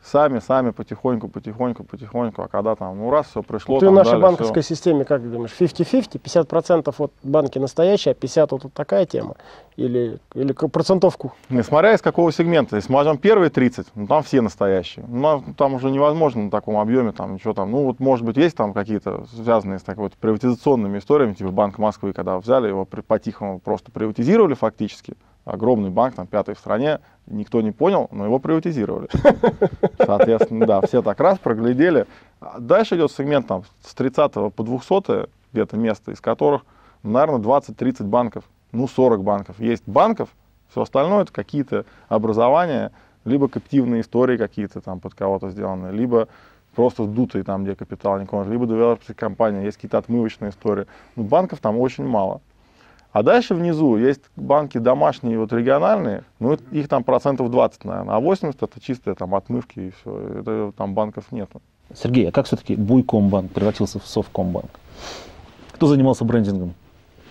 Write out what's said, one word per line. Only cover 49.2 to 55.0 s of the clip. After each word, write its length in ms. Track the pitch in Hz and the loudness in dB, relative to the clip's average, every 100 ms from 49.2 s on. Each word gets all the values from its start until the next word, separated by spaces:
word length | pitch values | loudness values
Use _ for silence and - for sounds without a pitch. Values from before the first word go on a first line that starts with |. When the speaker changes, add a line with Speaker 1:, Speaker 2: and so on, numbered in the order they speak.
| 110 98 113 98 101 | -8 0 0 0 -6
Speaker 1:
есть 100 | - | -8
какие-то 220 | - 110 | -4 -4
отмывочные 540 | 101 120 110 - 104 | -2 -2 -2 -6 -12
истории. 340 | - 110 101 98 - - - | -6 -4 -4 -6 -16 -18 -10
Ну, 60 | |
банков 360 | 104 156 185 156 | 0 2 2 -4
там 180 | 113 110 | -2 0
очень 260 | 127 - 139 | 0 -2 -4
мало. 320 | 110 95 - _ _ _ _ _ _ _ | -2 -2 -6 _ _ _ _ _ _ _
А 100 | 107 | 0
дальше 320 | 107 240 233 | 4 4 2
внизу 420 | 180 175 156 151 110 | -2 0 2 2 4
есть 240 | 127 139 _ - | 2 0 _ -14
банки 440 | - 143 147 123 | 0 0 0 0
домашние, 580 | 117 127 | 2 4